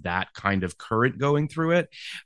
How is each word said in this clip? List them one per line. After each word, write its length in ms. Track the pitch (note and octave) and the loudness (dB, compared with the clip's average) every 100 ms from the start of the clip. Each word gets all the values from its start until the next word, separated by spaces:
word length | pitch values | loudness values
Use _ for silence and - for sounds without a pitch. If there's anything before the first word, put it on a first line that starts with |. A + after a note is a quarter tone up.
that 300 | F2 F2+ F#2+ | -2 -2 -2
kind 300 | - G2 G2 | -4 0 0
of 140 | F2+ - | 0 -6
current 400 | - A2 B2 B2+ | -2 2 2 2
going 320 | C#3 D3 D3+ | 2 2 0
through 220 | D3+ E3 | -2 2
it. 180 | F3 E3 - - - | 2 0 -6 -14 -14